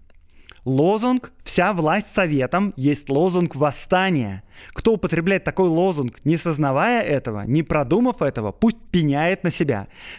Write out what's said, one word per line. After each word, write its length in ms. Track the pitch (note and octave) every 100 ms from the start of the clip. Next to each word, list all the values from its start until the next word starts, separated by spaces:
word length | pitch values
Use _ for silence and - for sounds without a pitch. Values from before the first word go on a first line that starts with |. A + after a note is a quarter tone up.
| - - - - - - B2
«Лозунг 680 | C3 E3 G#3+ B3 B3+ - -
«Вся 300 | - - F3+
власть 420 | F3+ D#3 F#3+ -
советам» 600 | - F3+ C#3+ B2+ F3 G3+ -
есть 320 | C#3 D3 -
лозунг 480 | C#3 F#3 F3+ F3 C3
восстания. 840 | D3 - - F#3 F#3+ D#3 G#2+ F#2+ - - -
Кто 180 | - A3+
употребляет 500 | A3 F3+ E3 E3+ F#3+
такой 260 | - D#3+ F3+
лозунг, 500 | D#3+ F#3+ D3+ B2 -
не 120 | C#3+ E3
сознавая 680 | E3+ D3 C#3+ C3+ G#3 A#3+
этого, 420 | - C#3 A#2 G#2 G#2+
не 160 | D3+
продумав 580 | - D#3 B2+ F#3 B3 -
этого, 320 | C#3+ B2+ G#2+
пусть 240 | - A3+ - -
пеняет 500 | F3 D3+ C#3 E3 F#3+
на 80 | E3+
себя. 380 | - D3+ G#2+ G2 - -